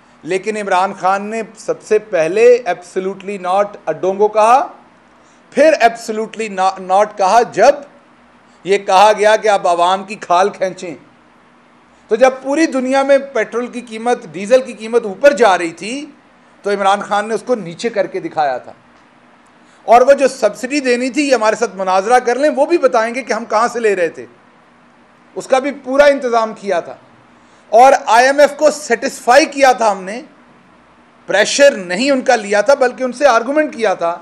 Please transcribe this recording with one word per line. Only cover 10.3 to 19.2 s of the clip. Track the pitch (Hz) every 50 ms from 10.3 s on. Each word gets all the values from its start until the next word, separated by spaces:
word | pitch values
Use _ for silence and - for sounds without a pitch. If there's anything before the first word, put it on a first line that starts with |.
| 175 175 196 202
खींचें। | 196 - 190 185 175 - 190 175 143 - _ _ _ _ _ _ _ _ _ _ _ _ _ _ _ _ _ _ _ _ _ -
तो | 214
जब | 220 254 262 262 262 -
पूरी | 269 277 320 330 311
दुनिया | 240 262 247 254 269 269 269
में | 277 277 269 269 277
पेट्रोल | - 226 208 208 220 233 247 233
की | - 247
कीमत, | - - 220 220 226 240 247 240 240 175
डीजल | 143 175 202 202 254 262
की | 254 233 226
कीमत | 196 220 220 233 240 226
ऊपर | 208 190 185 277 285 285
जा | 196 233 208 185
रही | 175 175 165 156
थी, | - 185 208 247 285 294 294 - _ _ _ _ _ _ _ _ _ -
तो | 202
इमरान | 202 196 202 190 196 202
खान | 196 - 208 202 208 220
ने | 226
उसको | 202 220 - 254
नीचे | 226 180 165 170 - - 233
करके | 226 202 185 165 - 185
दिखाया | 160 165 - 165 151 139 127 120
था। | - 117 - _ _ _ _ _ _ _ _ _